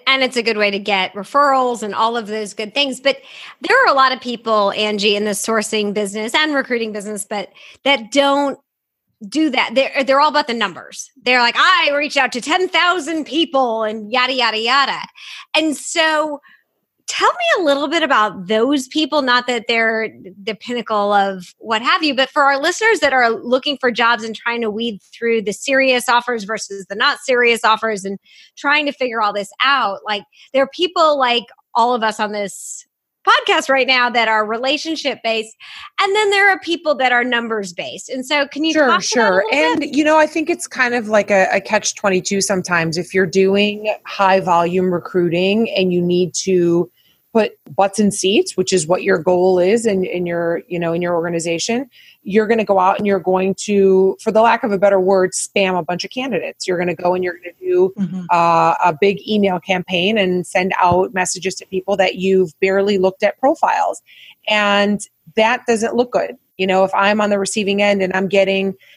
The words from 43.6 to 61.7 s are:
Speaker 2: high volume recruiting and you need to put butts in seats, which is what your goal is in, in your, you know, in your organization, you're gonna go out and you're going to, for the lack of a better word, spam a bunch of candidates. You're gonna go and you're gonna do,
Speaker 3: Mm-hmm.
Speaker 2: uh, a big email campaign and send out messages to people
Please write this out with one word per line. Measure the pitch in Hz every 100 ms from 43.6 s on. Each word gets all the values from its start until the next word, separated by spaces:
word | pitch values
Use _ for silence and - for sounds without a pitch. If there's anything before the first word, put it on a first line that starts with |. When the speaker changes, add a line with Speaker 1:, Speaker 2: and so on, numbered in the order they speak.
| 208 208 214 202 -
Speaker 2:
high | - 190 190
volume | 180 170 170 180 185
recruiting | 175 - 185 175 170 190 208 226
and | - 185
you | 180
need | 175 180 180 -
to | - 185 175 170 175 _ _ _ _
put | 226 214 - - 147
butts | 196 202
in | 208
seats, | 190 190 226 370 -
which | 185
is | 185 156
what | 185
your | 196 185
goal | 160 180 185 185
is | 180 233 226
in, | 190
in | 185 180 175
your, | 170 170 170 -
you | 175
know, | 170
in | 170
your | 175
organization, | 175 170 170 165 165 - 233 277 _ - _
you're | - 196 214
gonna | 226
go | 208 196
out | 185 196
and | 208
you're | 196
going | 170 185 190
to, | 190 - 202 196 190 190 -
for | -
the | 208
lack | 226 226
of | 247
a | 196
better | 202 196
word, | 185 196 185
spam | - - - 190 180
a |
bunch | 160 180
of | 196
candidates. | - 262 190 - - -
You're | 175
gonna | 180
go | 180 180
and | 185
you're | 180
gonna | - 175 -
do, | 370 180 185 190
Speaker 3:
Mm-hmm. | 185 185 175
Speaker 2:
uh, | 175 170 165 165 -
a | 180 160
big | 196 196 -
email | 214 196 180
campaign | - 185 180 185 180 220
and | 190 180
send | 175 196 185 -
out | 185 180 190
messages | 185 180 185 185
to | 185
people | -